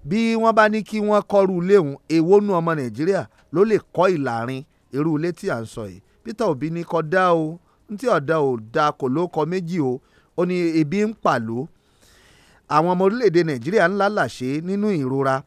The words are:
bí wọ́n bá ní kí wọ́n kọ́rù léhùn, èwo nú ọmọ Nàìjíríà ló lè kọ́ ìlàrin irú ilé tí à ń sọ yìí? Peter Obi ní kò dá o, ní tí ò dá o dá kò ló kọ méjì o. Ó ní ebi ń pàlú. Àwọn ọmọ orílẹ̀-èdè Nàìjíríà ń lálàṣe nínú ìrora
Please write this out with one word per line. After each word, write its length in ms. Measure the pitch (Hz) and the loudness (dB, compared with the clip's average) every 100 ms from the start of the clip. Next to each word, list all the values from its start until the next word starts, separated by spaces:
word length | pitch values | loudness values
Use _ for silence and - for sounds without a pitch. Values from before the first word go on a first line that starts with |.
bí 320 | 143 202 226 226 | -2 0 0 2
wọ́n 180 | 226 | 2
bá 160 | 220 214 | 4 4
ní 120 | 214 | 2
kí 160 | 202 214 | -4 -4
wọ́n 220 | 208 208 | 0 0
kọ́rù 400 | 202 202 190 185 | 2 2 2 0
léhùn, 340 | 180 202 147 139 _ | 4 4 4 -6 _
èwo 320 | 160 165 208 | 0 6 4
nú 120 | 208 | 4
ọmọ 180 | 180 165 160 | 0 0 -2
Nàìjíríà 500 | 127 107 160 190 120 _ _ | -4 -4 -2 -2 -4 _ _
ló 100 | 147 | 0
lè 140 | 220 196 - | 2 0 -2
kọ́ 160 | - 185 175 | 0 0 2
ìlàrin 480 | 131 117 117 131 143 _ _ 131 | -2 -4 -6 -8 -14 _ _ -4
irú 220 | 156 151 | -2 -2
ilé 140 | 170 | -4
tí 180 | 170 190 | -6 -6
à 100 | 131 | -6
ń 60 | 110 | -8
sọ 180 | - 104 | -12 -14
yìí? 100 | 90 _ _ | -14 _ _
Peter 240 | - 220 220 | -14 -4 -2
Obi 220 | 139 151 | -2 -4
ní 140 | 170 | -6
kò 180 | 165 165 | -4 -4
dá 320 | 156 185 185 | 0 0 2
o, 260 | 170 156 170 _ _ _ | 2 -2 -8 _ _ _
ní 80 | 208 | -6
tí 100 | 247 | 0
ò 120 | 180 | 0
dá 200 | 139 160 | 0 0
o 180 | 143 120 110 | 0 -2 -4
dá 180 | 156 147 | 0 0
kò 160 | - 135 | 0 -2
ló 180 | 139 175 | -2 -2
kọ 180 | - 151 | -2 -2
méjì 340 | 185 165 180 | -4 -4 -2
o. 180 | 131 123 _ _ _ - | -2 -4 _ _ _ -4
Ó 80 | 175 | -2
ní 100 | 180 170 160 | 0 0 0
ebi 240 | 151 190 | 0 0
ń 100 | 214 220 | -2 0
pàlú. 440 | 190 135 113 113 160 _ _ _ _ _ _ _ _ _ _ | 0 0 -2 -6 -8 _ _ _ _ _ _ _ _ _ _
Àwọn 220 | 147 170 180 | 0 2 2
ọmọ 80 | 190 | 2
orílẹ̀-èdè 380 | 233 214 165 | 2 2 2
Nàìjíríà 460 | 165 135 120 214 175 | 2 -2 0 2 2
ń 80 | 202 | 2
lálàṣe 600 | 196 208 135 - 127 147 | 0 0 -2 -4 -6 -6
nínú 240 | 170 202 214 185 | -4 -2 -2 -2
ìrora 480 | 131 135 135 131 | -2 0 0 -2